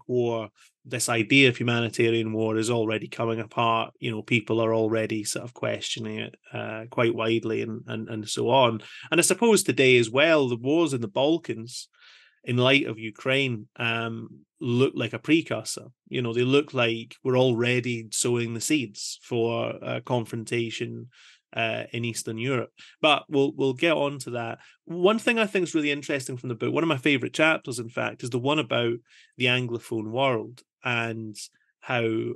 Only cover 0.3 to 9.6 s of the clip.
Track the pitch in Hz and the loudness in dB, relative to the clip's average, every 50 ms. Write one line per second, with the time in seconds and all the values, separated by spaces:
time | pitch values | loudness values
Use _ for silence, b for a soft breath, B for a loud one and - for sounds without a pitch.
0.3 | 117 113 110 107 _ b b b b _ - 131 123 123 - - 120 117 110 98 | 0 -2 -4 -8 _ b b b b _ -14 -8 -6 -4 -2 0 0 0 2 4
1.3 | - 139 139 127 120 - 120 123 117 117 117 113 101 - 123 117 113 113 113 110 | 6 8 8 8 6 4 0 0 0 2 0 0 0 2 2 2 2 2 0 0
2.3 | 110 110 110 110 110 110 110 110 120 117 110 107 110 107 104 - - - 123 113 | -2 0 0 0 0 0 0 0 0 0 0 0 -2 -4 -4 -6 -6 -4 -4 -2
3.3 | 113 113 113 110 - - 117 117 113 113 110 - - _ - 127 113 107 107 - | -2 -4 -6 -6 -2 0 0 2 2 0 -2 -4 -8 _ -8 -6 -6 -6 -2 0
4.3 | 123 117 - - 113 113 113 113 113 113 110 110 113 113 110 104 113 110 101 - | 0 0 2 2 0 0 2 2 2 2 2 2 0 0 -2 -2 -4 -4 -6 -6
5.3 | - - 120 120 - - - 120 113 110 - - - - 113 110 107 107 107 110 | -8 -8 -8 -12 -10 -6 -4 -4 -4 -4 -6 -8 -8 -8 -8 -8 -8 -8 -10 -10
6.3 | - - _ - - 117 107 107 110 110 113 120 - - 120 117 117 110 113 113 | -12 -18 _ -14 -12 -10 -8 -8 -10 -10 -12 -6 -2 0 2 2 2 0 0 0
7.3 | 113 113 107 113 110 110 113 110 110 117 - 117 117 110 110 113 113 110 104 104 | 0 0 0 -2 -4 -4 -4 -6 -8 -10 -10 -10 -10 -10 -8 -8 -8 -8 -8 -6
8.3 | - - 117 113 123 135 131 117 113 110 B B B B B B B - - - | -4 -2 0 2 4 4 4 4 2 0 B B B B B B B 2 2 2
9.3 | - - 233 233 220 180 | 2 2 4 4 4 4